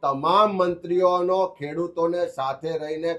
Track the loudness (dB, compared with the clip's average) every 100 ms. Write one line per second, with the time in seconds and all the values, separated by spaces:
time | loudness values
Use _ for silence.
0 | -2 0 2 4 4 2 0 -2 -2 2
1 | 4 4 2 0 0 -4 -8 -6 -6 -2
2 | -2 0 -4 -4 -6 -4 -6 -6 -6 -4
3 | -4